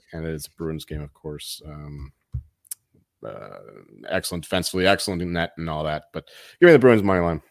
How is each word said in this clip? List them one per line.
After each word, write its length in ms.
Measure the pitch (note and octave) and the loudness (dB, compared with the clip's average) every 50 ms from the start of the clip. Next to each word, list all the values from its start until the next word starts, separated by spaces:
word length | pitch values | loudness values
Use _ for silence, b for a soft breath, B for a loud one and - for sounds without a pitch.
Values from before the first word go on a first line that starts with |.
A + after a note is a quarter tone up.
| _ _ | _ _
and 140 | - E2 D#2+ | -12 -10 -8
it 80 | E2 D#2+ | -8 -8
is 120 | D2+ D2 | -8 -10
a 100 | - _ - | -14 _ -10
Bruins 260 | E2 D#2+ D#2+ D#2 - | -8 -8 -8 -8 -10
game, 180 | - D#2 D2+ | -10 -10 -10
of 120 | D2 C#2+ _ | -10 -12 _
course. 480 | _ - D#2 D2+ C#2+ - - - - - | _ -14 -14 -12 -12 -12 -14 -16 -16 -16
Um, 480 | D2+ D2 D2+ D2 D2 D2 C#2+ C2 C#2 _ _ _ _ - - - _ _ _ _ - - _ _ _ _ _ _ _ _ - - | -16 -16 -16 -14 -14 -14 -14 -16 -18 _ _ _ _ -10 -10 -10 _ _ _ _ -18 -18 _ _ _ _ _ _ _ _ -16 -16
uh, 340 | A1 G1+ - - - G1+ G1+ G1+ - - - - - - G1+ - - | -14 -14 -14 -16 -16 -18 -20 -20 -20 -20 -20 -20 -20 -20 -18 -10 -6
excellent 340 | - F#2+ - - F2+ E2+ | -4 -4 -4 -4 -6 -8
defensively, 440 | D2+ - F#2+ F#2 F2 - - F#2 F#2 | -6 -4 -4 -2 -2 -2 0 2 4
excellent 360 | F#2+ G2 F2+ - - F#2+ E2+ | 4 4 2 0 -4 -4 -4
in 100 | F2+ F2 | -4 -4
net 200 | F2 E2+ E2 - - | -2 -2 -2 -4 -6
and 140 | - E2 D#2+ | -8 -8 -6
all 140 | D#2 D2+ D#2 | -6 -4 -4
that. 200 | D#2 D2+ D2+ - _ | -4 -4 -6 -8 _
But 160 | - D#2+ - B B B B B B B | -12 -12 -12 B B B B B B B
give 60 | F3 | 8
me 60 | F3 | 8
the 60 | D#3+ C3 | 10 10
Bruins 240 | A#2+ B2+ A#2 G#2+ | 8 6 6 6
money 180 | G2 G2 F#2+ F2+ | 4 2 2 2
line. 220 | F2 E2+ E2 D2+ - _ | 2 0 -2 -4 -6 _